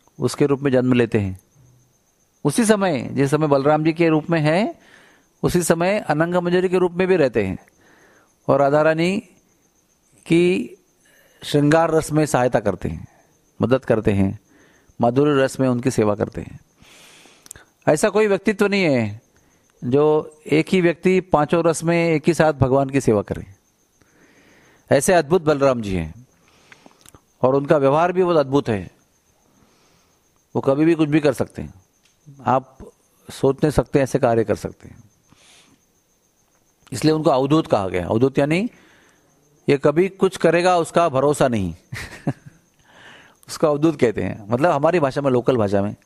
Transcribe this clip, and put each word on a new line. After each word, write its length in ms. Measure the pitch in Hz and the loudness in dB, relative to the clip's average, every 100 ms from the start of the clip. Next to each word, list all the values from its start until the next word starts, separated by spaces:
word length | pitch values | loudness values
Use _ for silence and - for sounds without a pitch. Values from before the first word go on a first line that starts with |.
| _ - | _ -6
उसके 260 | 127 - 143 | -4 0 0
रूप 140 | 139 | 0
में 120 | 143 | 0
जन्म 220 | 127 127 | 2 2
लेते 260 | 123 117 113 | 2 2 0
हैं। 200 | 98 95 _ _ _ _ _ _ _ _ _ _ | -4 -8 _ _ _ _ _ _ _ _ _ _
उसी 220 | 147 185 220 | -4 0 0
समय, 440 | 208 190 135 113 | 0 0 -2 -4
जिस 200 | 120 139 | -2 0
समय 160 | 147 156 | 0 2
बलराम 360 | 143 139 156 | 2 2 2
जी 100 | 156 | 0
के 160 | 160 165 | 0 2
रूप 200 | 156 156 | 0 0
में 100 | 170 | -2
हैं, 400 | 147 170 277 - _ - _ _ _ _ | 0 0 -2 -8 _ -20 _ _ _ _
उसी 200 | - 175 | -2 0
समय 360 | 165 165 175 208 | 0 0 0 -2
अनंग 360 | - 151 170 180 | -2 -2 0 -2
मंजरी 340 | 175 180 180 | 0 0 0
के 80 | 180 | 0
रूप 140 | 180 | 0
में 160 | 175 185 | 0 0
भी 80 | 185 | 2
रहते 280 | 135 113 | 2 0
हैं 140 | 95 - _ _ _ _ _ _ _ _ - | -2 -6 _ _ _ _ _ _ _ _ 0
और 120 | 135 | 2
राधा 220 | 139 151 | 2 2
रानी 420 | 156 160 170 196 - _ _ _ _ _ _ _ _ _ - | 2 0 -2 -4 -8 _ _ _ _ _ _ _ _ _ 0
की 520 | 165 175 190 - - _ _ _ _ _ _ | 2 2 0 -6 -14 _ _ _ _ _ _
श्रृंगार 480 | - 147 147 160 165 | -2 2 4 4 2
रस 200 | 160 - | 0 0
में 140 | 151 151 | -2 0
सहायता 340 | 131 123 120 | 0 0 0
करते 300 | 104 92 87 | -2 -4 -6
हैं, 180 | 82 - _ _ _ _ - | -8 -12 _ _ _ _ -4
मदद 240 | 110 131 - | 0 0 0
करते 260 | 110 110 | 0 0
हैं, 280 | 98 98 104 _ _ _ _ _ - | 0 0 -4 _ _ _ _ _ -2
माधुर्य 420 | 117 123 147 139 | 0 2 2 2
रस 160 | 135 - | 0 0
में 100 | 131 | -2
उनकी 220 | 123 127 | 0 -2
सेवा 240 | 120 104 104 | 0 0 0
करते 260 | 101 - | -4 -8
हैं। 180 | - - _ _ _ - - - - _ - - _ _ - | -14 -16 _ _ _ -20 -20 -20 -20 _ -20 -20 _ _ -2
ऐसा 220 | 151 214 | 0 2
कोई 180 | 196 214 | 2 0
व्यक्तित्व 400 | 190 - 196 202 | 0 -2 0 0
नहीं 160 | 196 | 0
है 380 | 170 127 107 107 _ _ _ _ _ _ | 0 0 -2 -6 _ _ _ _ _ _
जो 520 | 123 139 151 151 - - - | -2 2 2 0 -2 -12 -2
एक 180 | 151 156 | 0 2
ही 120 | 185 | 2
व्यक्ति 400 | 170 165 185 185 | 2 0 0 0
पांचों 420 | 175 147 147 170 | 2 0 2 0
रस 200 | 165 151 | 0 0
में 300 | 165 170 170 | 0 0 0
एक 100 | 156 175 | 0 0
ही 60 | |
साथ 200 | 165 156 | 2 2
भगवान 360 | 139 131 135 135 | 2 2 2 0
की 120 | 135 | 0
सेवा 200 | 123 107 | 2 0
करे। 240 | 98 82 92 - _ _ _ _ _ _ _ _ _ _ _ _ - | 0 -8 -14 -20 _ _ _ _ _ _ _ _ _ _ _ _ -2
ऐसे 220 | 131 170 | 0 2
अद्भुत 280 | 180 143 180 | 2 2 0
बलराम 400 | 151 143 139 120 | 0 2 2 0
जी 140 | 101 92 | -4 -4
हैं 320 | 80 113 127 _ _ _ _ - - _ - - _ _ | -6 -12 -20 _ _ _ _ -20 -20 _ -20 -20 _ _
और 140 | 127 139 | 0 0
उनका 220 | 143 156 | -2 -2
व्यवहार 340 | 135 147 180 | 0 0 0
भी 120 | 180 | 0
बहुत 140 | 180 165 | 0 0
अद्भुत 320 | 135 143 123 | 0 -2 -2
है। 220 | 104 87 _ _ _ _ _ _ _ _ _ _ _ _ _ _ _ _ 123 | -6 -8 _ _ _ _ _ _ _ _ _ _ _ _ _ _ _ _ -6
वो 60 | |
कभी 240 | 135 139 160 | -2 0 2
भी 100 | 160 | 0
कुछ 140 | 151 | 0
भी 100 | 151 | 0
कर 140 | 143 | 0
सकते 280 | 120 113 - | -2 -6 -10
हैं, 120 | 78 - _ _ _ _ 151 139 120 | -16 -18 _ _ _ _ -20 -8 -2
आप 320 | 127 131 - - _ _ _ - | -2 -4 -16 -20 _ _ _ -20
सोच 240 | - 135 135 | -2 -2 0
नहीं 160 | 156 | -2
सकते 280 | 135 - 147 | -2 0 0
ऐसे 200 | 131 131 | 0 0
कार्य 240 | 127 113 | 0 2
कर 120 | 107 95 | 0 -2
सकते 320 | 90 - - | -6 -14 -20
हैं, 160 | - _ _ _ _ _ - _ _ _ _ _ _ _ _ _ _ _ _ - | -20 _ _ _ _ _ -20 _ _ _ _ _ _ _ _ _ _ _ _ -14
इसलिए 220 | 110 151 | -2 0
उनको 160 | 156 156 | 0 2
अवधूत 380 | 131 135 156 156 | 0 2 0 0
कहा 200 | 113 95 | -2 -2
गया। 200 | 90 87 | -4 -2
अवधूत 320 | 110 135 139 | 0 0 0
यानी 300 | 143 170 233 - _ _ _ _ _ _ _ _ - | 0 -2 -4 -10 _ _ _ _ _ _ _ _ -2
ये 80 | 139 | 0
कभी 320 | 147 147 190 | 2 2 0
कुछ 280 | - 190 - | 0 -2 2
करेगा 400 | 165 170 180 180 | 2 2 2 0
उसका 320 | 160 170 170 | 0 0 0
भरोसा 380 | 131 143 139 139 | 0 0 2 0
नहीं 280 | 113 90 82 | 0 -4 -8
<laughs> 60 | _ - - - - - - - _ _ _ - - - - _ - | _ -16 -14 -10 -8 -8 -12 -20 _ _ _ -20 -20 -20 -20 _ -18
उसको 200 | - 160 | -2 -2
अवधूत 320 | 147 160 143 | 2 0 0
कहते 240 | 120 98 | -4 -4
हैं, 260 | 95 - 104 | -8 -10 -6
मतलब 220 | 120 175 | -2 0
हमारी 280 | 143 156 175 | 0 0 0
भाषा 220 | 139 143 | -2 -4
में, 100 | 139 | -2
local 260 | 123 113 127 | -2 0 -2
भाषा 240 | 101 101 | 0 -2
में। 140 | 101 113 | -4 -10